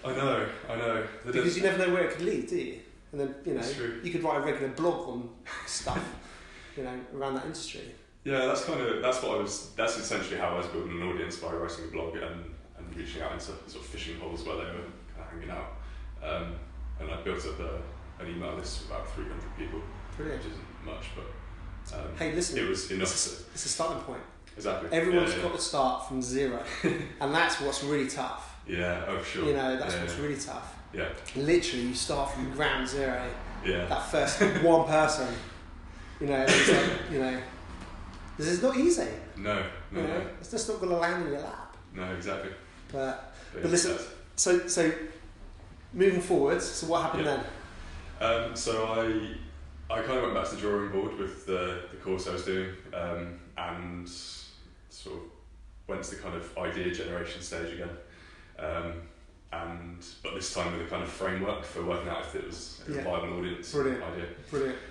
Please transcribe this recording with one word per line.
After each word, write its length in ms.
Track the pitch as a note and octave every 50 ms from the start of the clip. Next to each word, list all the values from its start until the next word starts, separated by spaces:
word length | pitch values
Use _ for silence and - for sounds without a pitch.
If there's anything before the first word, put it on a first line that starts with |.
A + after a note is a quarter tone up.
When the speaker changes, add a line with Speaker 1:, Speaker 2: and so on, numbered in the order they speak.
| -
Speaker 1:
I 80 | C3 B2+
know, 340 | C3 C#3 C3+ B2+ A2 A2 - - - - -
I 60 | A#2
know. 320 | A2+ A#2 A#2 A2+ A2 A2 G#2+ - - -
They 60 | A#2+
Speaker 2:
Because 240 | B2 - - F3 E3
Speaker 1:
don't 80 | F3+ F#3
Speaker 2:
you 60 | F#3+
never 160 | F#3 F#3 F#3 F3+
know 60 | F3
where 120 | F#3 E3+
it 100 | D#3 -
could 100 | - E3+
lead, 220 | G3 G#3 - - -
do 80 | F#3 E3+
you? 220 | C3+ A#2+ B2+ - - - - - - -
And 100 | - C#3+
then, 140 | C#3 C3+ C3+ - -
you 80 | F3+ C#3+
know, 80 | B2+
Speaker 1:
That's 140 | A#2 C3 C#3
true. 240 | - A#2+ A#2+ A#2 A#2 -
Speaker 2:
you 80 | F3
could 120 | E3+ E3+ E3
write 140 | D#3 D3 C#3+
a 40 |
regular 280 | C#3 D3+ D3 C3+ C3+ C3
blog 380 | C3 - E3 F3 E3+ D#3 - C3
on 200 | B2 A#2+ A#2+ A#2 - - - - - - - -
stuff, 340 | - - - C3+ C3 - - - - - - - - - -
Speaker 1:
<laughs> 340 | - - - - - - -
Speaker 2:
you 60 | C3
know, 140 | B2+ B2 B2+ B2+ - C#3
around 200 | C#3 C3+ C3+ C3
that 100 | C3 C3+
industry. 360 | D#3 D#3+ - - - - - - - - - - - - - -
Speaker 1:
Yeah, 220 | C3+ C#3 C3 B2+
that's 200 | B2+ - B2+ -
kind 160 | - D#3 B2+
of, 200 | B2 A#2 A2 G#2+
that's 200 | A2 B2+ B2+ -
what 160 | - - G#2+ G#2
I 40 |
was, 300 | G#2 G2+ - - - - -
that's 220 | - A2+ A2+ A2+ G#2+
essentially 400 | G2+ - A2+ G2+ F#2 - - F2
how 100 | F2 F2
I 80 | F2 F2
was 100 | F2 -
building 340 | - E2+ E2+ F2 E2+ E2+
an 60 | E2+ F2+
audience, 300 | F2+ D#2 E2+ E2+ - -
by 140 | E2 E2 E2
writing 320 | E2 E2+ E2 - - D#2+
a 60 | D#2+
blog 240 | D#2+ - E2 E2 E2
and, 300 | - E2+ E2+ F2 F2 F2 E2+ - - - - - -
and 180 | F2+ F2 F2+
reaching 260 | F2 - - - D#2+
out 120 | D#2+ - D#2+
into 120 | D#2+ -
sort 300 | - F2+ - - - -
of 100 | - -
fishing 340 | - - - D#2+ E2 E2+ F2
holes 240 | E2+ D#2+ E2+ - -
where 120 | - D#2 E2
they 60 | E2+
were 240 | F2+ F2 F2 F2 - F#2+ - - - -
kinda 140 | F2 E2+ D#2+
hanging 180 | E2+ E2+ - E2+
out. 220 | F2+ - - - - - - - - - - - - - -
Um, 320 | - - E2+ E2+ E2+ E2+ E2+ - - - - - - - -
and 100 | - -
I 100 | - -
built 240 | - G2 F2+ - -
up 140 | - - -
a, 220 | F2+ E2 E2 - - - - - - - - - F2
an 60 | E2+
email 240 | E2+ F2 F2 D2+ -
list 260 | A#1 - A#1 - -
of 100 | - -
about 180 | - - G1+ - -
three 120 | B1 A#1+
hundred 300 | A#1 A#1 - - - - -
people, 240 | - - - D#2+ - - - - - - - -
Speaker 2:
Brilliant. 260 | D3+ D3+ C#3 - -
Speaker 1:
which 100 | - -
isn't 320 | - - - - - -
much, 200 | - - - - - -
but, 800 | - - - - - - - - - - - - - - - - -
um, 160 | - - - -
Speaker 2:
Hey, 140 | E3 D#3 D3+
listen, 240 | E3+ F3 - C#3 B2
Speaker 1:
it 80 | - F#2+
was 220 | F#2+ F#2 - -
enough 200 | F#2+ F#2+ F#2+ F2+
Speaker 2:
it's 140 | - - -
a, 180 | - - - -
Speaker 1:
to 60 | - -
Speaker 2:
it's 100 | - -
a 40 | -
starting 320 | - - D#3+ D#3+ D#3 - -
point. 180 | - B2 G#2 - - - - - - -
Speaker 1:
Exactly. 340 | - - G2+ F#2 - E3+ E3+
Speaker 2:
Everyone's 400 | E3 E3 E3 F#3 F3+ F3 E3 -
Speaker 1:
Yeah, 60 | - -
yeah. 60 | F3+
Speaker 2:
got 120 | E3+ E3+
to 60 | -
start 460 | - - - D3 C3+ C3 B2+ - - -
from 140 | C3 C3
zero, 420 | B2+ A#2+ B2+ C3+ C#3 C3 A#2+ A#2+ - - -
Speaker 1:
<laughs> 460 | - - - - D#3+ D3 - - -
Speaker 2:
and 120 | D3 C#3 D3
that's 260 | E3 E3+ - - -
what's 240 | C#3+ C#3 C3+ - C#3+
really 240 | C#3+ D3+ C#3+ C3 B2+
tough. 480 | - C#3+ B2+ - - - - - - - - -
Speaker 1:
Yeah, 360 | - F2+ F2 F2 F2 F2 - G2
oh, 160 | F#2+ F#2+ -
sure. 220 | - - - - D3
Speaker 2:
You 60 | C#3+
know, 240 | C#3 C3 C3 C3 C3
that's 180 | - - -
Speaker 1:
Yeah, 60 | F3
Speaker 2:
what's 140 | - - -
Speaker 1:
yeah. 60 | -
Speaker 2:
really 160 | C#3+ D3 C#3+ -
tough. 360 | - - C3 B2 - - - - - - -
Speaker 1:
Yeah. 140 | - F#2+ - - - - - -
Speaker 2:
Literally, 500 | B2+ C#3 D3+ F3 F3 E3+ - - B2 A#2+ B2
you 80 | B2
start 360 | - - - D#3 C#3+ C#3 C3+ -
from 180 | C3 C3 C3 C3
ground 340 | C#3 D3+ C#3+ C3+ C3 C3 B2+
zero. 400 | C3+ C#3+ C3+ C3 B2 B2 B2 B2 - - - - - - -
Speaker 1:
Yeah. 200 | F#3+ F3+ - -
Speaker 2:
That 200 | - D#3 - - -
first 280 | - D#3 C#3 C#3 - -
Speaker 1:
<laughs> 200 | G3+ E3+ - D3
Speaker 2:
one 240 | D3+ E3+ E3 D#3+ E3 D#3
person, 460 | D#3 D#3 D#3 D3 - C3+ C3 A#2+ A#2+ - - - - - - - - - - - - - - - - -
you 80 | - C#3+
know, 180 | C#3 C3+ C3 C3+
it's 220 | C#3+ - - -
like, 420 | - - - - - - - -
you 60 | E3 C#3
know, 200 | C3 C3 B2+ B2+ - - - - - - - - - - - - - - - - - - - -
this 100 | D3+ D#3+
is 140 | F3 F3+
not 160 | - C4 B3+ B3
easy. 300 | D4 F4 F4 - - - - - - - - -
Speaker 1:
No, 260 | G2 G#2 G#2 G2 - - - - - -
no, 100 | - F3+
Speaker 2:
You 60 | D#3 D3+
know, 100 | D#3 F3+
Speaker 1:
no. 80 | F#3+ - - -
Speaker 2:
it's 120 | - -
just 160 | - A3 - -
not 100 | G#3+ -
gonna 180 | F#3 F#3 F3 E3+
land 280 | E3+ E3+ F3+ F3+ E3+
in 60 | D3+ C#3
your 80 | C#3
lap. 340 | C#3+ - - - - - - - - - -
Speaker 1:
No, 180 | F#2 F#2 F#2 F#2
exactly. 380 | F2 F2 G2+ F#2+ E2+ E2+ G2 G2 - - - - - - -
Speaker 2:
But, 420 | - C#3 C3+ C3 C3 - - - - - - - -
Speaker 1:
But 0 |
Speaker 2:
but 100 | - -
Speaker 1:
yeah, 60 | D#3
Speaker 2:
listen, 200 | E3+ F3 F3+ F3+ -
Speaker 1:
that's 140 | - - - - - - - -
Speaker 2:
so, 320 | - - F#3 F3 F3 E3+ -
so 240 | - F3+ E3 D#3+ D#3+ - - - - - - - - - - - - - - - - - - - -
moving 280 | F3+ F#3 F#3+ F#3 F3+
forwards, 440 | F3 - F#3 D3 C#3 C#3 E3+ F3 -
so 220 | - - - - D#3+
what 140 | E3 E3+ D#3+
happened 220 | D#3+ D#3+ D3+ D#3
Speaker 1:
Yeah. 180 | D3 C#3 C3+ - - - - - - - - - - - - - - - -
Speaker 2:
then? 240 | - A2+ A#2 A#2 A#2 A#2
Speaker 1:
Um, 60 | A#2
so 300 | - - A#2 A2+ A2 A2
I, 1080 | A2 A2+ A2+ A2+ A2+ A2 G#2+ G#2 G2+ - - - - - - - - - - - - A2+
I 80 | A2+ A2+
kind 140 | A#2+ C3 B2+
of 40 | A#2
went 120 | - -
back 120 | G#2 A2 -
to 60 | G#2
the 60 | F#2
drawing 300 | G2 G#2 G2+ G2+ G2 G2
board 260 | F#2 F#2+ G2+ G#2+ G#2 -
with 280 | G2 F#2 - - -
the, 380 | - F#2+ F2+ F2+ F2+ F2+ F2 E2+ -
the 60 | - -
course 300 | - G2 F#2 F2+ - F2
I 60 | F2+
was 100 | F2+ -
doing, 240 | G2+ F#2+ F#2 F#2+ F#2 F2+ - - - -
um, 460 | F2+ F2 F2 F2 E2+ F2 F2 F2 - - - - E2+
and 500 | F2 F2 E2+ F2 F2+ F2 F2 F2 F2 F2 F2 - - - - - - - - - - - - - - -
sort 260 | - - - - - E2+
of 40 | E2+ - - - - - - - - - - - - -
went 160 | G2 F#2 -
to 120 | - -
the 60 | F#2
kind 140 | - F#2 F2
of 220 | E2+ F2 - - -
idea 360 | F2+ E2+ E2+ F#2+ F2+ F2+ F2
generation 480 | E2+ D#2+ E2+ F2 F2 E2+ E2 - F2
stage 320 | - - F#2+ E2+ E2+ - -
again. 160 | - G#2 F2 - - - - - - - - - - - - - -
Um, 340 | - - E2 E2 E2+ E2+ E2+ E2+ E2 - - - - - - - - - -
and, 520 | E2+ E2+ E2+ E2+ F2 E2+ F2 E2+ F2 - - - - -
but 120 | - D#2+
this 180 | G2 F2+ - -
time 180 | F#2+ F2 E2+ F2 E2+
with 80 | E2+
a 40 | D#2+
kind 140 | G2 F2+ F#2
of 60 | -
framework 560 | - - F#2 F#2+ F#2 F#2 F#2+ G2+ - - -
for 180 | - - E2+ E2+
working 240 | F2+ F2 E2+ - -
out 120 | E2+ -
if 140 | - - -
it 100 | - - -
was 340 | E3+ - - - - - - -
a 40 | D3
Speaker 2:
Yeah. 100 | C#3 B2+
Speaker 1:
viable 360 | - F2+ E2+ E2+ E2+ F2 F2+
audience 320 | F2 F2+ F2 E2+ - - -
Speaker 2:
Brilliant. 300 | D3 C3+ C3 B2+ - -
Speaker 1:
idea, 220 | - E2+ F2 E2+ - - - - -
Speaker 2:
Brilliant. 280 | - C#3 C3+ C3 B2 - - -